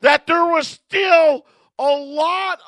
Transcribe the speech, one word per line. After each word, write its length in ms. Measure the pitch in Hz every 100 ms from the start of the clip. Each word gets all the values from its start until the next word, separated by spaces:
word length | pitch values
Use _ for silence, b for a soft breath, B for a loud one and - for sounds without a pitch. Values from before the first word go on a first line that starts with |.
that 260 | 254 294 -
there 180 | 339
was 240 | 339 320 269
still 800 | - - 392 381 330 311 269 _ b b -
a 180 | 277 285
lot 640 | 277 294 320 370 381 349